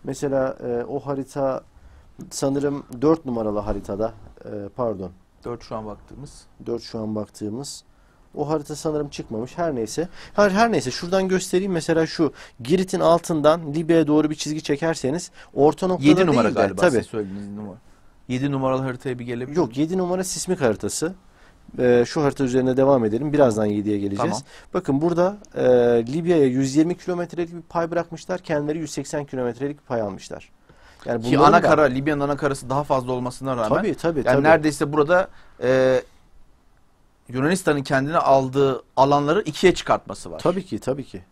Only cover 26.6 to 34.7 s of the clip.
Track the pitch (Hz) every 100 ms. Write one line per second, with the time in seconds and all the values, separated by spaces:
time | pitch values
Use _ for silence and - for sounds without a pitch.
26.6 | 135 139 160 175 - 180 175 175 165 170
27.6 | - 170 165 170 165 160 - 180 - 151
28.6 | 147 160 151 - 139 151 143 131 123 113
29.6 | 143 147 _ 120 104 95 - 73 - _
30.6 | _ - - - - 120 117 135 147 170
31.6 | 156 151 143 127 143 143 143 143 147 135
32.6 | 123 135 147 135 123 127 123 - 135 123
33.6 | 110 151 208 135 165 156 117 135 147 160
34.6 | 151